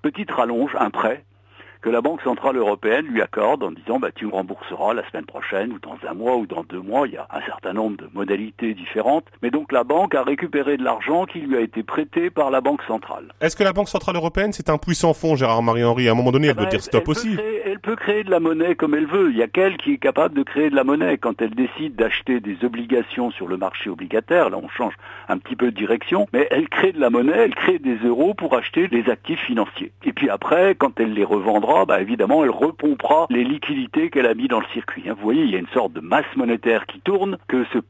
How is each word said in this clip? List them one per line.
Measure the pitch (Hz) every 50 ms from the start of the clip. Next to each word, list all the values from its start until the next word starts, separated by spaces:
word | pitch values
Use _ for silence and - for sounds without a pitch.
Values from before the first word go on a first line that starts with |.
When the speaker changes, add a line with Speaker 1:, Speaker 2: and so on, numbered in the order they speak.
Speaker 1:
petite | - 151 143 185 208 -
rallonge, | - - 120 117 120 117 135 143 - 147
un | 123 104
prêt, | - - - 110 - - - _ _ _ _ _ _ - - - - _
que | - 113
la | 117 117
Banque | 120 147 165 151
centrale | - 131 123 - - 139 131
européenne | 127 113 104 104 98 - 107 113 135 156
lui | 151 120 110
accorde | 101 - - 110 104 110 147 143
en | 113 90
disant : « | 78 82 98 110 113 131
Bah, | 123 90
tu | - - 110
me | 104
rembourseras | 95 95 95 95 98 - - - 90 - 92 104 117
la | 117 - -
semaine | - 85 76
prochaine | - - 95 - - 101 95 104 120
ou | 117 95
dans | - - 98 95 - -
un | 85
mois | 92 110 123 127
ou | 120 110
dans | 90 85 82 82
deux | - 85 90
mois. » | 92 98 110 135 143
Il | -
y | -
a | - - -
un | - -
certain | - - - - - 95 95
nombre | 107 110 107 101 -
de | - -
modalités | - 101 98 95 101 98 107 110 104 - 117 113 107
différentes. | 92 87 - - 110 104 120 - 165 - - _ _
Mais | - 240
donc | 123 151 147 -
la | 139 127 120
banque | 123 147 165 196 190 -
a | 143 123
récupéré | 139 143 135 175 165 - 143 139 143 143 131
de |
l'argent | 127 123 117 107 - 135 151 170 185
qui | - - 170
lui | 151 139 135
a | 123
été | 117 113 - 113 104
prêté | - - - 156 147 - 170 170 180
par | - - 147 139
la | 131 131
Banque | 123 139 294 - - -
centrale. | 110 107 - - - - 85 80 - _
Speaker 2:
Est-ce | 151 165 -
que | -
la | 208 190
Banque | 175 190 202 -
centrale | - 190 - - 180
européenne, | 175 160 - - 190 196 214
c'est | 202 - - -
un | 156 151
puissant | - - 170 - - 170 156
fond, | - - 165 156
Gérard | 131 131 117 113 117
Marie-Henry ? | 117 117 113 117 120 120 117 123 127 117
À |
un | 113
moment | 120 123 127
donné, | 123 135 151 147
Speaker 1:
Eh |
Speaker 2:
elle | 131
doit | 110 107
Speaker 1:
ben, | 95
Speaker 2:
dire | 95 98
stop | - - - 151
Speaker 1:
elle | 170
peut | 151
Speaker 2:
aussi. | 151 226 240 220 208
Speaker 1:
créer, | 180 214 214 220 208 -
elle | 196 196 202
peut | - 208 226
créer | 226 - - 208 214 214
de | 196
la | 185 170
monnaie | 165 165 160 156 165 175 170
comme | - 160 156 147
elle | 151 156
veut. | 143 160 202 190 165
Il | 123
y | 110
a | 117
qu'elle | 110 - 180 185 190 180
qui | 156 - 143
est | 143 135
capable | - 139 127 - 156 175 156
de | 139
créer | 135 - - 143 151 151
de | 139
la | 139
monnaie. | 131 135 143 151 170 180 147 127
Quand | - 120 113 -
elle | 113 113 110
décide | 117 131 - - - 156 156 127
d'acheter | 104 113 110 - - - - 127 120
des | 104 104 98 87 117
obligations | 123 113 117 120 117 131 120 113 - - - 123 120
sur | 107 - 95
le | 87 92 92
marché | 95 92 - - - 104
obligataire, | 87 80 92 82 104 110 113 - 165 180 156 104
là | 92 95
on | - -
change | - - 123 104 - - - - - - - -
un | 95 95
petit | - - 127
peu | - 127
de | 123 110
direction, | 101 104 98 113 117 - - 175 190 208 202
mais | - 123 147 -
elle | - 139 160 147
crée | - - 185 190
de | 180 156
la | 139 120
monnaie, | 117 120 123 139 170
elle | 214 233 208 -
crée | - - - 185 165
des | 143 131 120 107
euros | 113 120 117 117 151 185 208
pour | - 180 147 135
acheter | 120 - - - 160 180 190
des | 120 117 110 123
actifs | 113 - _ - 165 -
financiers. | - - 123 110 101 - - - 92 - _ _ -
Et | 277
puis | - - 143 123
après, | 98 98 - - 156 170 185 196 190
quand | - - 135 - -
elle | 117 110
les | 107 101 101
revendra, | - 104 104 92 107 107 104 104 113 147 180 -
bah, | - 110 95
évidemment, | 98 101 120 117 101 104 139 156
elle | 151 127
repompera | 110 - - 160 160 - 147 151 143 131 - 120 143 160 165 -
les | - 120 123
liquidités | - 285 - - - 147 135 127 113 - 151 160 170
qu'elle | - 143 127
a | 117 113
mis | 113 123 135
dans | 120 110
le | - -
circuit. | - 117 - - - - - -
Hein, | 110
vous | 101
voyez, | 104 107 123 160
il | 320 247
y | 190
a | 92
une | 87 - -
sorte | 131 113 92
de | 80 82
masse | 78 85 107 147 147 - -
monétaire | 135 127 117 117 113 - 117 113 107 -
qui | - - -
tourne, | _ - 196 196 190 196 190 - _ -
que | - 127 120
se | - - 120 - _